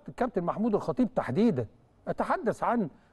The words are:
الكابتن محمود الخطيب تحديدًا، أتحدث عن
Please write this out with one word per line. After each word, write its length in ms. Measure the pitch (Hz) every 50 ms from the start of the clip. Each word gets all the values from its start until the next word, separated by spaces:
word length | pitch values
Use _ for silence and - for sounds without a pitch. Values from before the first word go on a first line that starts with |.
| - -
الكابتن 340 | - - 233 247 - 190 170
محمود 320 | 170 143 175 220 240 208
الخطيب 380 | 165 - 160 156 - 247 - -
تحديدًا، 520 | - - - 123 170 226 240 165 123 113 - - _ _ _ _ _ -
أتحدث 560 | - - - 220 - 294 370 311 214 160 - 170
عن 260 | 190 233 240 190 139 - - _ _